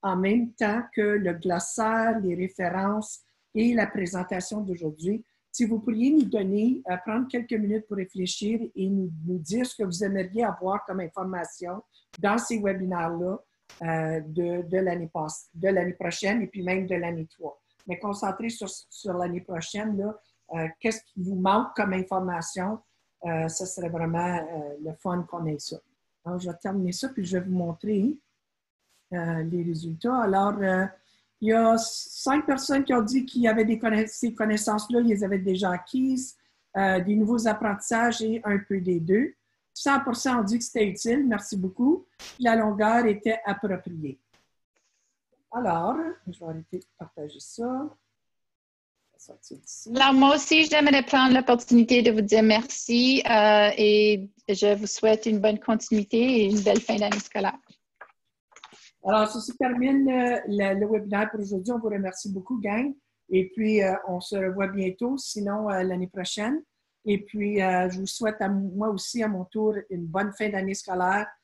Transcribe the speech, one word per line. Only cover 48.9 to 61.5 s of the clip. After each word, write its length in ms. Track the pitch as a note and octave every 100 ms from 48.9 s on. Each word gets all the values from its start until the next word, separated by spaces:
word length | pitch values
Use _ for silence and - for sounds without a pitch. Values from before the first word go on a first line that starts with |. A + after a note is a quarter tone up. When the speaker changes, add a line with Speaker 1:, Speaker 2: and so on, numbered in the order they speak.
| _ _ _
Speaker 1:
Ça 160 | -
va 60 | -
sortir 200 | - -
d'ici. 340 | - - A3
Speaker 2:
Alors, 200 | A#3+ C4+
moi 200 | C4 C#4
aussi, 300 | D4 - D#4+
j'aimerais 400 | D#4 D4+ D4 C#4
prendre 280 | C4 C4+ C4
l'opportunité 680 | B3+ B3+ A#3+ - A#3+ A3+ B3
de 80 | A#3+
vous 100 | A3
dire 200 | G3+ G#3+
merci, 800 | A3 G#3+ A#3+ - - A#3+ B3+ C4
euh, 460 | A#3+ A3+ G#3+ G#3 G#3 -
et 500 | G#3 G#3 G#3+ G#3 G3 _ -
je 260 | G3 G#3
vous 140 | G3+ G#3
souhaite 380 | - A3 A3 A3+
une 120 | G#3+
bonne 220 | G#3+ G#3
continuité 580 | - A3 - G#3+ G3+ A3+
et 320 | B3+ B3 G3+
une 100 | G#3
belle 200 | G3+ G#3
fin 160 | A3+ G#3+
d'année 240 | G#3 G#3
scolaire. 380 | - G#3+ G3 - _ _ _ _ - _ _ _ _ - - - - _
Speaker 1:
Alors, 240 | F#3+ A3 G#3+
ça 120 | A#3+
se 120 | -
termine, 580 | - B3+ B3 C4 C#4 C4+
euh, 300 | B3+ B3 A#3+ -
le, 320 | G3+ G3 G3
le 60 | G#3
webinaire 420 | G#3+ G3+ G3+ G#3+
pour 80 | A3
aujourd'hui. 320 | G3